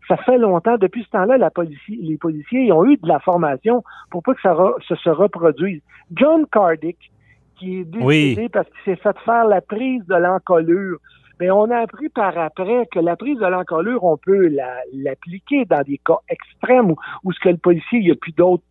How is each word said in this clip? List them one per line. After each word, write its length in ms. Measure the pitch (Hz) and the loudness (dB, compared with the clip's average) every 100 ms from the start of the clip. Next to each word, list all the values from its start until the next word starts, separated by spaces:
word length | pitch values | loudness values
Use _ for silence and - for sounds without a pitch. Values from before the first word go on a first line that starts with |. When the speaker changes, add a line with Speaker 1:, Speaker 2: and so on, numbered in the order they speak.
| - | -2
Speaker 1:
Ça 100 | 175 | -2
fait 200 | - 254 | 2 2
longtemps. 380 | 226 175 214 240 | 4 2 0 0
Depuis 240 | 190 233 | 0 -2
ce 80 | 214 | -6
temps-là, 260 | 214 190 262 | -2 2 2
la 140 | 170 | 2
polici-, 480 | - 165 143 - 220 | -2 -6 -8 -14 -10
les 160 | 165 156 | -8 -6
policiers, 440 | 170 156 147 247 | -4 -6 -6 -2
ils 100 | 254 | 2
ont 120 | 160 220 | 4 4
eu 100 | 294 | 2
de 120 | 165 | 2
la 100 | 151 | 0
formation 640 | - 175 160 131 214 247 - - - | 2 0 0 -2 0 -2 -2 -20 -12
pour 120 | 180 | -6
pas 120 | 208 | -4
que 60 | 262 | 0
ça 120 | 190 | 0
re-, 260 | 160 185 233 - | 2 2 0 -6
se, 80 | |
se 160 | 170 - | -4 0
reproduise. 720 | 156 202 190 165 143 185 165 _ - _ | 2 0 2 0 0 -4 -6 _ -20 _
John 340 | 160 277 320 294 | 0 4 4 2
Cardick, 640 | 220 185 160 160 180 _ _ _ _ _ _ | 2 2 0 -6 -10 _ _ _ _ _ _
qui 220 | 185 185 | -10 -10
est 40 | |
décédé 200 | 170 196 | -10 -4
Speaker 2:
Oui. 440 | 131 156 151 127 233 | 0 2 2 0 -2
Speaker 1:
parce 160 | 208 170 | -4 -4
qu'il 260 | - - | -8 -6
s'est 60 | 175 | -2
fait 160 | 208 196 | -2 -4
faire 220 | - 233 226 | -2 2 2
la 140 | 190 | 2
prise 460 | - 208 262 254 175 | -2 -6 -4 -6 -2
de 80 | |
l'encolure. 840 | 185 175 185 - 175 165 175 196 165 _ _ _ _ | 0 0 -2 0 0 2 -2 -2 -10 _ _ _ _
Mais 100 | 180 | 0
on 200 | 190 214 | 2 2
a 60 | 240 | 0
appris 300 | 226 - 302 | -4 -8 -10
par 300 | - 196 160 | -4 -4 -2
après 480 | 160 - 185 240 233 | -6 -6 -4 -2 -2
que 80 | 180 | -2
la 160 | 165 170 | -2 -2
prise 220 | 240 277 | -6 -4
de 60 | 190 | -2
l'encolure, 580 | 180 180 165 208 247 | -2 -4 -4 -2 -2
on 120 | 175 151 | 0 -2
peut 300 | - 196 180 | 0 2 2
la, 280 | 143 127 127 127 | 0 -6 -10 -12
l'appliquer 720 | 131 139 131 - 190 - 285 | -8 -8 -8 -14 -18 -4 -2
dans 180 | 214 156 | 0 0
des 160 | 139 143 | -2 -6
cas 200 | - 160 _ | -2 -2 _
extrêmes 640 | 170 - _ - 254 214 | -12 -12 _ 2 4 4
où, 40 | 151 - - | 0 -6 -10
où 80 | 190 | -8
ce 80 | 170 | -2
que 80 | 185 | 0
le 80 | 175 | 2
policier, 420 | 180 170 - 240 | 2 0 0 0
il 60 | |
n'y 80 | 185 | 2
a 20 | |
plus 180 | 147 - | 0 -2
d'autres 300 | 165 180 175 _ | 2 2 2 _